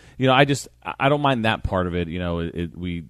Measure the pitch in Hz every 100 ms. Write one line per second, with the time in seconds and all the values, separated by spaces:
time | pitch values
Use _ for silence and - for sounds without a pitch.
0 | - - 131 131 143 139 - _ - -
1 | 139 147 143 123 110 104 - 95 90 87
2 | 85 87 87 85 85 - 85 - 90 85